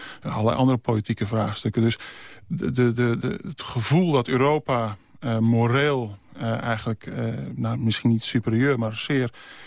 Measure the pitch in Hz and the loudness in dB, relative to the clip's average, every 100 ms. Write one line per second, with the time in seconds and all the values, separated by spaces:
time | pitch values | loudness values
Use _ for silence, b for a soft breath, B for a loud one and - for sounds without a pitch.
0 | B B - - 110 - 131 127 - 110 | B B -6 -2 0 4 4 2 2 0
1 | - 113 101 110 101 107 - 110 113 113 | 0 -2 -2 -2 -2 -2 -2 2 2 0
2 | B B B B B - - 127 123 117 | B B B B B -6 -2 2 2 2
3 | 123 117 - - - - - 127 113 151 | 0 0 -2 -6 -10 -12 -8 -4 2 2
4 | 180 143 117 127 139 151 - 127 113 104 | 4 2 2 2 2 2 0 -2 -2 -6
5 | b b 123 113 113 117 117 127 147 135 | b b -2 2 4 4 4 4 2 2
6 | 113 101 _ - 113 110 120 110 - 110 | -2 -8 _ -8 -4 -2 -2 -4 -4 -6
7 | - - 117 117 - - 117 117 113 110 | -6 -6 -4 -4 -6 -4 -2 0 0 2
8 | 120 113 - 123 113 113 135 131 110 107 | 2 2 2 -2 2 2 4 2 -2 -4
9 | - 143 120 - B B | -2 0 -2 -6 B B